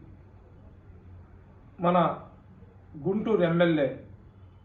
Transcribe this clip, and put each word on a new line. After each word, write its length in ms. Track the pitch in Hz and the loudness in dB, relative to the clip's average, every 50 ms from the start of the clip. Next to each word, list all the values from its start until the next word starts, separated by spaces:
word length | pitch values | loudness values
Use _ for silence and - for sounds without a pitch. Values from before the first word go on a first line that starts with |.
| - - - - - - - - - - - - - - - - - - - - - - - - - - - - - - - - - - - - 170 | -20 -20 -20 -20 -20 -20 -20 -20 -20 -20 -20 -20 -20 -20 -20 -20 -20 -20 -20 -20 -20 -20 -20 -20 -20 -20 -20 -20 -20 -20 -20 -20 -20 -20 -10 -2 0
మన 100 | 175 180 175 165 147 - - - - - - - - - - - - - - - - - 151 139 180 | 2 4 4 2 2 0 -4 -12 -20 -20 -20 -20 -20 -20 -20 -20 -20 -20 -20 -20 -20 -16 -8 -4 -4
గుంటూరు 360 | 202 220 214 226 214 175 175 165 | -2 -2 -2 0 2 2 2 2
ఎమ్మెల్యే 380 | 165 170 175 170 160 151 139 127 - - - - - - - - - - - - - - | 4 2 2 2 2 2 0 -2 -2 -8 -16 -20 -20 -20 -20 -20 -20 -20 -20 -20 -20 -20